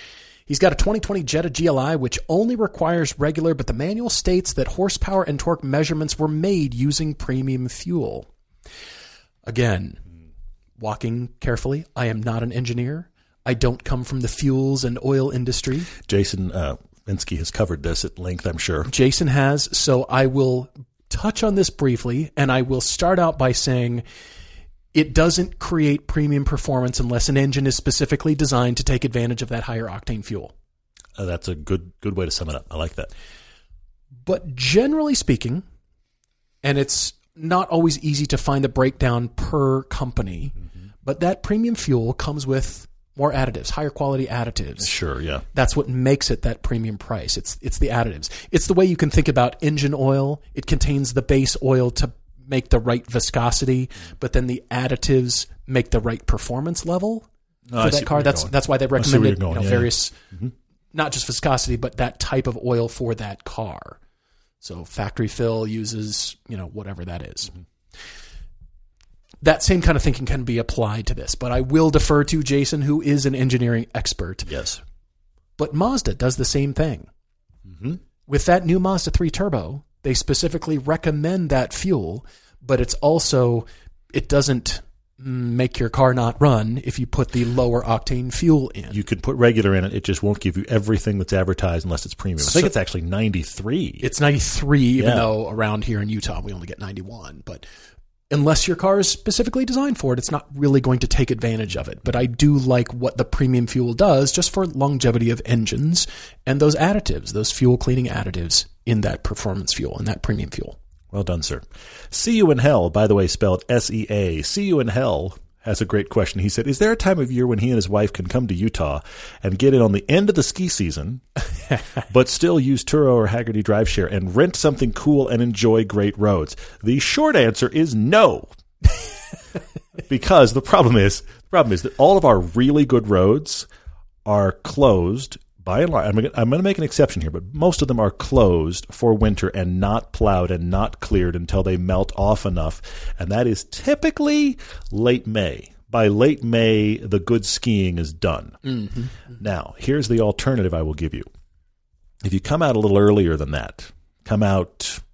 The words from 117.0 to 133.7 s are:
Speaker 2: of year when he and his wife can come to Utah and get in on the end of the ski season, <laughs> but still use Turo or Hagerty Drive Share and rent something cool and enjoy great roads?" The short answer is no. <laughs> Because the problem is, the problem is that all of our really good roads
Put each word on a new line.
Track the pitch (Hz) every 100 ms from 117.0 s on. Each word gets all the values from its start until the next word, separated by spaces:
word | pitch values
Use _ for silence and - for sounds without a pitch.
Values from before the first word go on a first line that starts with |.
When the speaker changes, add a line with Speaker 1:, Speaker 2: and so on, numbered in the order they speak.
| 190 185
Speaker 2:
of | 127
year | 127 123
when | 110
he | 120
and | 120
his | 92
wife | 104 104
can | - 92
come | 127 123
to |
Utah | 87 110 - 76 73 - - - -
and | 98 95
get | 135
in | 131
on | 113
the | 101 -
end | 160 202
of | 175
the |
ski | 135 - 180
season, | - 90 76 76 127 - - - -
<laughs> | - 123 - - -
but | 101 127
still | - 170 170
use | 131 135 -
Turo | 151 139
or | 120 107
Hagerty | 113 117 107
Drive | 104 104 110
Share | - 90
and | 101 92 95
rent | 180 -
something | 156 135 123
cool | - - 143 135
and | 117
enjoy | 120 104 117 113
great | 107 104 101 101
roads?" | 104 95 - - - -
The | 110 131
short | - - 311 233
answer | 117 104 123
is | 151 160
no. | 113 113 208 196 - - - _ _
<laughs> | - - - 784 - - - - - - - - -
Because | 135 - 185 127
the | 127
problem | - 196 127 117
is, | 98 -
the | - - -
problem | 180 131
is | 92
that | 127 -
all | 151 196
of | 151
our | 101
really | 85 95 127 147 139
good | 123 104
roads | 98 95 131 151 - -